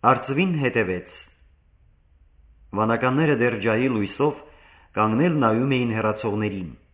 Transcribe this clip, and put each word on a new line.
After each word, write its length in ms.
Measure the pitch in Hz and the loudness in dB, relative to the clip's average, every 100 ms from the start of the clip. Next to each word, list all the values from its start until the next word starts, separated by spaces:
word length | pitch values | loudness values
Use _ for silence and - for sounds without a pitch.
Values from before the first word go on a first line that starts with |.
Արծվին 500 | 120 127 - 139 190 | 4 2 0 -2 0
հետևեց։ 560 | 165 135 120 98 90 - - - _ _ _ _ _ _ _ _ _ _ _ _ _ - | 0 0 0 0 -2 -8 -20 -20 _ _ _ _ _ _ _ _ _ _ _ _ _ -12
Վանականները 680 | 98 110 117 127 131 156 135 | -4 0 0 0 2 2 2
դեռ 200 | 120 117 | 0 0
ջահի 320 | 104 110 131 | -2 0 0
լույսով 480 | 117 101 - 147 - - - - - _ | -2 -4 -2 -2 -2 -14 -20 -20 -20 _
կանգնել 420 | - 107 110 170 156 | -2 0 2 2 2
նայում 380 | 120 110 135 135 | 2 2 0 0
էին 160 | 123 | 0
հեռացողներին։ 800 | 110 107 107 113 104 107 98 87 60 _ | 0 -2 -2 -4 -2 -4 -4 -10 -14 _